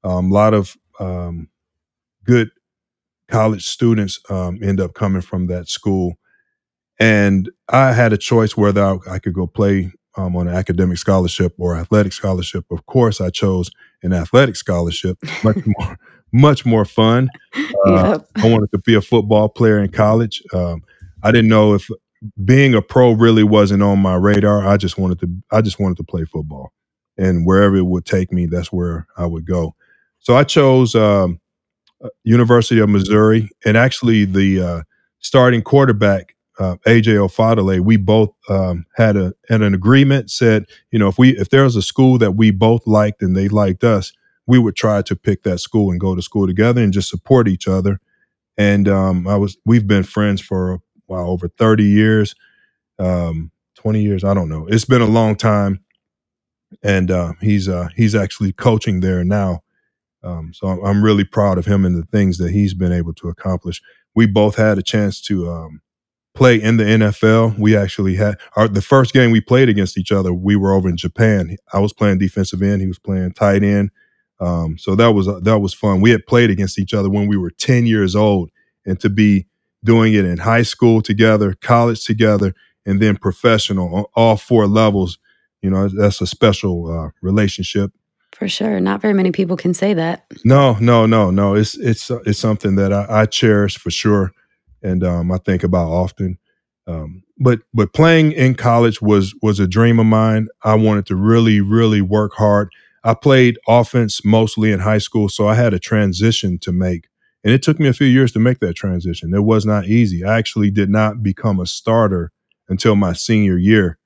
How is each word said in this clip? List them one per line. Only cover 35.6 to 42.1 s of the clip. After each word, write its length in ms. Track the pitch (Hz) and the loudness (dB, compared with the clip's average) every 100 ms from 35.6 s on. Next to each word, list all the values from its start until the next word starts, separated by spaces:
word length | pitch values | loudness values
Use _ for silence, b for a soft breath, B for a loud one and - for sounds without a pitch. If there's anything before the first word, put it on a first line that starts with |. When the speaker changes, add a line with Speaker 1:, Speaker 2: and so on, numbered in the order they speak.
Speaker 1:
quarterback, 720 | - 139 139 107 101 98 92 _ _ - | 2 2 2 2 0 0 -6 _ _ -6
uh, 180 | 95 87 - | -6 -2 2
A 140 | 117 | 2
J 120 | 107 | 4
Ofadale, 680 | 104 98 - 113 113 95 92 | 2 0 0 0 2 0 0
we 160 | 95 110 | 2 2
both, 340 | 95 110 104 _ - | 2 2 0 _ -6
um, 380 | 98 92 87 85 - | -4 -2 -6 -10 -2
had 200 | 113 101 | 0 2
a, 180 | 92 - _ | -2 -6 _
had 140 | 113 | 0
an 120 | 104 | 0
agreement, 560 | 95 98 135 135 139 113 | 0 2 4 4 0 -4
said, 360 | - 117 107 104 b b | 0 2 2 -2 b b
you 80 | 113 | 0
know, 100 | 101 | 0
if 100 | 95 | 4
we, 180 | 127 131 | 4 4
if 140 | 95 | 2
there 140 | 135 | 4
was 120 | 135 113 | 4 0
a 60 | |
school 360 | - - 131 | -4 2 2